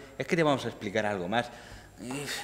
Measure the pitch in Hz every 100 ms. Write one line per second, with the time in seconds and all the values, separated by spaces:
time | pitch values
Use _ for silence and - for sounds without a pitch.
0 | - - 139 175 151 135 120 - 107 104
1 | 104 101 87 113 120 - - - - -
2 | 120 135 143 -